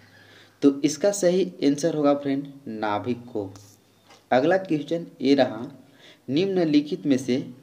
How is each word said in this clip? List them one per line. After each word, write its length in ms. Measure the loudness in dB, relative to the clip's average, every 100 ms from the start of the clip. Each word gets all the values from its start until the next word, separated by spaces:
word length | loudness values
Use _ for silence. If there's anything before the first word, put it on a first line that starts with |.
| -20 -20 -20 -20 -20 2
तो 180 | 2 4
इसका 300 | 0 0 0
सही 420 | 2 2 2 0 0
आंसर 300 | 0 0 -2
होगा 200 | 0 2
फ्रेंड 380 | 2 0 -4 -6 -12 -12
नाभिक 500 | -6 -4 -2 -4 -6
को। 360 | -6 -8 -8 -12 -20 _ _ _ _ -14 0
अगला 240 | 2 2 0
question 500 | 0 -4 -4 -6 -8 -2
ये 140 | 2
रहा, 520 | 4 2 -2 -12 -14 -20 _ -20 -18 -4
निम्नलिखित 760 | -2 0 0 2 2 2 -4 0
में 120 | 0
से 360 | 0 -2 -4 -14